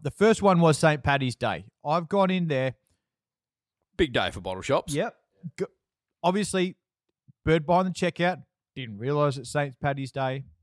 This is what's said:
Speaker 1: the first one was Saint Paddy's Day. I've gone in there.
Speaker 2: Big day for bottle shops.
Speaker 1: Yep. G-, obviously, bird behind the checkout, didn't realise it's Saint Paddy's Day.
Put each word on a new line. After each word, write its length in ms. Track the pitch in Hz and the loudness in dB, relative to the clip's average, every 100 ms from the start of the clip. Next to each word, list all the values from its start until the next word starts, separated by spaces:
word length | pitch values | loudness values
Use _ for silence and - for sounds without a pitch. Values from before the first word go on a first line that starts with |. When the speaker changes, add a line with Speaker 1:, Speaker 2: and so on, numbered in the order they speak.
Speaker 1:
the 80 | 147 | -8
first 300 | - 214 214 | 2 4 6
one 200 | 196 175 | 4 6
was 180 | 165 147 | 6 6
Saint 240 | 160 147 | 4 2
Paddy's 340 | 147 139 131 - | 0 0 0 -2
Day. 300 | 117 82 104 _ | -4 -4 -8 _
I've 240 | 147 165 165 | -4 -4 0
gone 220 | 202 185 | 0 2
in 180 | 185 170 | 0 0
there. 280 | 131 131 - _ _ _ _ _ _ _ _ _ _ _ - | 0 -2 -6 _ _ _ _ _ _ _ _ _ _ _ -4
Speaker 2:
Big 160 | 156 | -2
day 160 | 120 90 | 0 -2
for 100 | 101 | -4
bottle 220 | 92 92 | -10 -8
shops. 320 | - 147 - | -2 -2 -2
Speaker 1:
Yep. 200 | 143 - - _ _ 175 - | -4 -6 -8 _ _ -16 -10
G-, 80 | - _ _ _ _ _ | -12 _ _ _ _ _
obviously, 540 | 175 196 196 190 180 - _ _ _ _ _ _ | -2 0 -2 -2 -2 -6 _ _ _ _ _ _
bird 220 | 160 165 151 | 0 0 2
behind 220 | 175 185 | 0 0
the 20 | |
checkout, 540 | - 175 - 175 160 - _ _ | -2 -4 0 -2 -2 -10 _ _
didn't 240 | - 123 101 | -12 -12 -8
realise 380 | 127 147 147 135 | -2 0 0 0
it's 140 | 123 | -4
Saint 280 | 147 139 127 | -4 -4 -4
Paddy's 320 | 147 139 135 | -4 -4 -6
Day. 320 | 139 131 135 135 _ | -4 -4 -4 -10 _